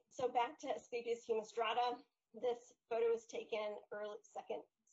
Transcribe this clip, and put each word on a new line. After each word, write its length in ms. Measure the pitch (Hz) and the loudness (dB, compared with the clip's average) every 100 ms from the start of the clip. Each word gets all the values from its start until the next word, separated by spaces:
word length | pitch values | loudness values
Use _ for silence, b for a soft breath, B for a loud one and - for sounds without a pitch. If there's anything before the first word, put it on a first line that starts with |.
| - | -14
So 240 | - 247 | -2 0
back 280 | 247 240 311 | 2 0 0
to 80 | 277 | -4
Asclepias 560 | 233 - 240 233 233 - | -4 -4 -4 -2 -2 0
humistrata. 720 | 220 208 - 220 240 247 - - _ _ 226 | 0 0 0 0 2 2 0 -8 _ _ -4
This 340 | 247 233 - - - | 0 0 -4 -18 -2
photo 220 | 226 233 | 2 4
was 160 | 226 - | 4 0
taken 480 | 247 220 214 214 208 - | -8 -4 -2 -2 -4 -6
early, 320 | 208 208 208 | -6 -6 -8
second, 400 | - 202 - 214 - _ _ | -12 -10 -6 -6 -8 _ _